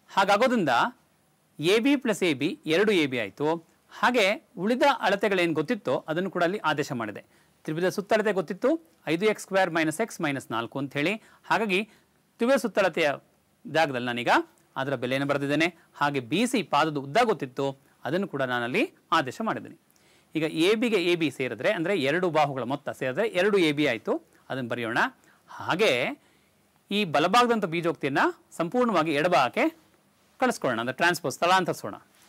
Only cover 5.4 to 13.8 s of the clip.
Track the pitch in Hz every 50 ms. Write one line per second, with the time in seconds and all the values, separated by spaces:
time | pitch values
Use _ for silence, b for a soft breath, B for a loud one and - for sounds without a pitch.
5.4 | 170 165 151 156 151 - 247 202 - 131 135 - - 160 156 175 196 185 - 175
6.4 | 175 170 202 214 - 156 151 151 139 - 131 117 113 107 98 - - b b b
7.4 | b b b b - 156 156 165 185 180 - 214 180 - 226 214 202 214 185 190
8.4 | - - 190 - - 262 330 330 - _ _ _ - 147 160 170 214 214 202 -
9.4 | - - 190 190 190 170 160 170 156 156 151 - 226 208 - - 165 147 139 127
10.4 | - - 113 113 117 - - 135 143 131 - 143 147 180 220 220 b b b b
11.4 | b - 160 190 226 202 180 196 220 b b b b b b b _ _ _ -
12.4 | 233 247 277 233 - 208 - 220 190 180 151 180 156 143 - - - _ _ _
13.4 | _ _ _ _ - - 143 156